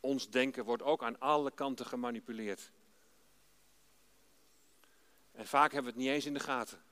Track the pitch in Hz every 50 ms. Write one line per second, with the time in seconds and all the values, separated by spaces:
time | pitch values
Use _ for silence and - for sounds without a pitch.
0 | - - 139 131 - - - 127 127 135 127 131 107 107 120 117 - 139 156 151
1 | 127 113 113 - 127 139 151 147 147 135 - - 143 139 131 - 127 - - 123
2 | 123 123 120 113 113 - 117 110 110 104 95 - - - _ _ _ _ - _
3 | _ _ _ _ _ _ - - _ _ _ _ _ _ _ _ - _ _ _
4 | _ _ _ _ _ _ _ _ _ _ _ _ _ _ _ _ - _ _ _
5 | _ _ _ _ _ _ _ 123 110 - - 139 147 151 143 143 131 120 113 120
6 | 127 131 139 147 143 147 143 - - 147 135 123 113 - - - - -